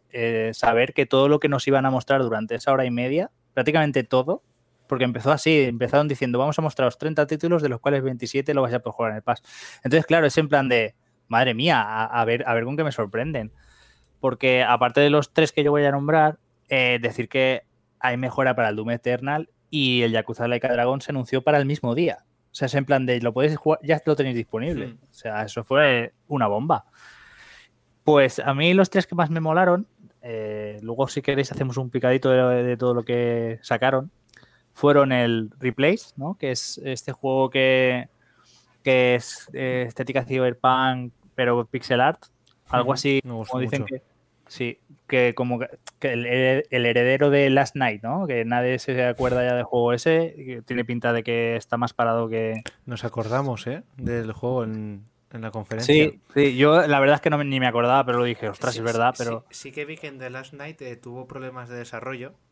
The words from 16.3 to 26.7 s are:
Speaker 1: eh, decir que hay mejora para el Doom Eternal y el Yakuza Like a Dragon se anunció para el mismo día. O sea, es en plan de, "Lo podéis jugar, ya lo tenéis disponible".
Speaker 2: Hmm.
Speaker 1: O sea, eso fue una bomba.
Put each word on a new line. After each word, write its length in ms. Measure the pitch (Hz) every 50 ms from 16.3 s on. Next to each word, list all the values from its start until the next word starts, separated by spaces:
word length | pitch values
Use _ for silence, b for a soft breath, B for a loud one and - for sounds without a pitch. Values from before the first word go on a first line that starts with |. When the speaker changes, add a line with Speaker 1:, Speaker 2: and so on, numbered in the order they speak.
| 156 - _ _ _ _ _ -
Speaker 1:
eh, 300 | 139 135 127 123 123 120
decir 280 | 117 117 107 - 120 -
que 320 | - 135 131 131 131 117 - _ _ _ _ _ _ -
hay 180 | - 127 120 123
mejora 360 | 127 127 - - 135 131 127
para 140 | 117 117 107
el 80 | 107
Doom 140 | 107 110 113
Eternal 580 | 120 117 - 123 123 123 127 139 143 156 165 - _ _ _ _
y 320 | - 151 139 131 123 123 120
el 100 | 117 110
Yakuza 340 | 110 110 - 113 - 120
Like 200 | 120 120 120 -
a 60 | 131 123
Dragon 280 | 120 120 127 131 139
se 120 | - - 147
anunció 280 | 135 123 - - 131 123
para 140 | - 151
el 80 | 147 139
mismo 300 | 135 147 147 - 120 117
día. 300 | 139 175 160 98 - _ _ _ _ _ _ -
O 20 |
sea, 120 | - -
es 80 | 127 131
en 100 | 143 135
plan 220 | 131 147 135 131
de, 140 | 123 123 120
"Lo 120 | 113 120 110
podéis 240 | 123 135 151 156
jugar, 220 | 147 - 156 156 - -
ya 200 | 143 160 151 -
lo 120 | 160 151
tenéis 180 | 147 143 135 123
disponible". 520 | 117 113 - - 110 120 160 175 147 139 127
Speaker 2:
Hmm. 100 | 113 - _ _
Speaker 1:
O 40 | _
sea, 280 | - - 113 107 107 110
eso 180 | 104 - 120 107
fue 480 | - 131 139 151 143 127 120 117 117 - _ _
una 220 | - 147 139 117 104
bomba. 360 | 101 107 131 160